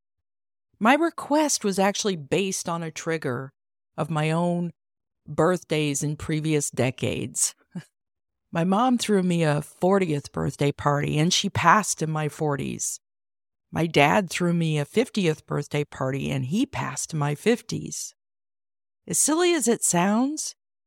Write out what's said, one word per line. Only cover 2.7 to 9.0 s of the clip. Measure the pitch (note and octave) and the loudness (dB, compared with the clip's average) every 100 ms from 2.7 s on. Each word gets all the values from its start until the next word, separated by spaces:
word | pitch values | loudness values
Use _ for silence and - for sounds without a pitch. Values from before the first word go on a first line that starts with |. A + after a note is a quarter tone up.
| E3+ | -6
a | E3 | -8
trigger | - E3 D#3+ D3 B2 C3+ - _ _ _ - | -8 -6 -4 -4 -6 -8 -16 _ _ _ -8
of | D3+ | -4
my | D#3+ D#3 | -2 0
own | E3 F3 F3 F3 - _ _ _ _ - | 0 0 -2 -4 -8 _ _ _ _ -6
birthdays | D3+ D#3+ F3+ - D#3 D3+ C#3 | 2 2 2 -2 -2 0 -2
in | D3 | -4
previous | D3+ - D#3 D#3 D3+ - | -4 -4 -2 0 0 0
decades. | - B2+ - A2+ E2+ - - - - _ | 0 -2 -2 -4 -4 -6 -2 -4 -4 _
<laughs> | F3 - _ _ _ _ _ _ | -16 -16 _ _ _ _ _ _
My | E3 | -2
mom | F3+ G3 B3+ | 0 2 2
threw | A#3+ | 2